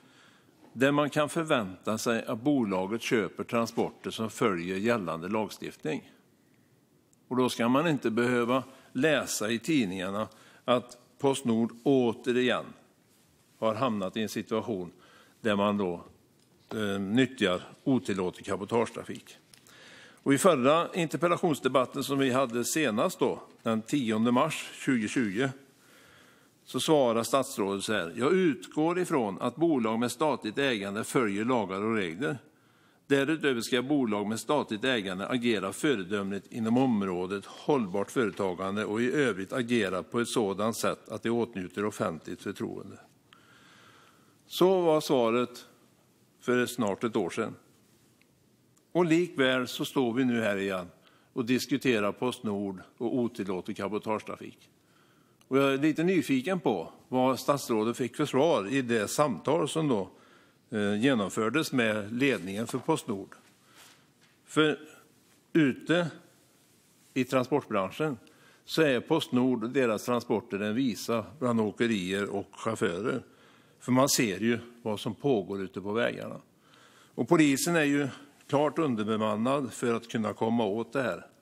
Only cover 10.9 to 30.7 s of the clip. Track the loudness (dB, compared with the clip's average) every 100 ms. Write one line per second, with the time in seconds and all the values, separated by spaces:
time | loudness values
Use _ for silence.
10.9 | -16 _ -2 0 2 0 2 0 -2 2
11.9 | 4 4 0 0 2 2 0 -2 -14 -20
12.9 | _ _ _ _ _ _ -4 -2 0 0
13.9 | 0 -4 -4 -4 -4 -4 -4 -2 -4 -6
14.9 | -14 -20 -20 -20 _ 0 2 2 2 0
15.9 | -4 -10 -20 _ _ _ _ -10 -4 -2
16.9 | -2 0 2 2 2 2 2 -4 -8 0
17.9 | 0 0 -2 -2 -4 -6 -6 -2 0 0
18.9 | -4 -12 -12 -14 -20 _ -20 -20 -20 -20
19.9 | -20 -20 -8 0 4 6 6 6 4 2
20.9 | -2 -2 0 0 2 0 0 2 2 0
21.9 | -2 -4 0 2 2 0 -2 -2 0 0
22.9 | 2 0 0 -2 -2 -8 -8 -2 -2 0
23.9 | -2 0 2 4 4 2 -2 -10 -8 0
24.9 | 0 2 0 -2 0 -2 -4 -16 _ _
25.9 | -20 -20 -20 -20 _ _ _ -8 -4 2
26.9 | 4 4 2 2 0 0 -2 -2 -2 -2
27.9 | -2 -2 -2 2 4 2 0 -4 -2 0
28.9 | 0 0 0 0 -2 -4 0 2 2 2
29.9 | 0 -2 0 0 0 -4 0 0